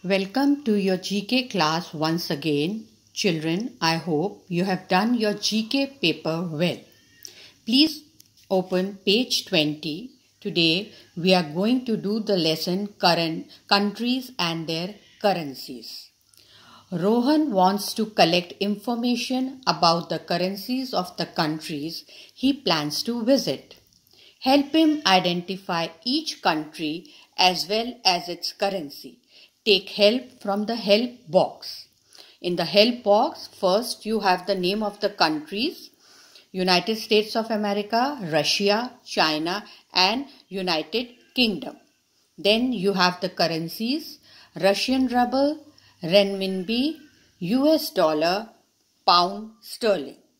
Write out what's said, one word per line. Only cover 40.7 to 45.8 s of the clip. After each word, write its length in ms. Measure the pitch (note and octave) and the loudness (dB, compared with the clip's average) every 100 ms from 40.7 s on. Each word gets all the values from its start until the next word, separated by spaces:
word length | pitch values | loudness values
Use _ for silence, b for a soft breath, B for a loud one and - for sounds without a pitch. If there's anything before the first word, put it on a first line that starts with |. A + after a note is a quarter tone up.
| D#3+ D#3 A#3 B3 - _ | -2 -2 -6 -6 -12 _
Kingdom. 440 | - A#3 F3+ B2+ - _ _ _ _ _ - | 0 0 0 -8 -16 _ _ _ _ _ -2
Then 340 | G3 A3 B3+ | 2 4 2
you 200 | A3+ F#3+ | 0 0
have 280 | F#3+ F3+ F3 | 2 2 2
the 80 | F#3 | -8
currencies, 920 | - E3+ E3 E3 - A3+ D4+ D4+ - B B B | -2 0 0 -6 -6 -4 -4 -6 -20 B B B
Russian 540 | - F#3 G3+ - C4 B3+ | 0 2 2 0 0 2
ruble, 580 | A#3+ A#3+ B3+ C#4+ D#4 - b | 2 2 2 0 -2 -12 b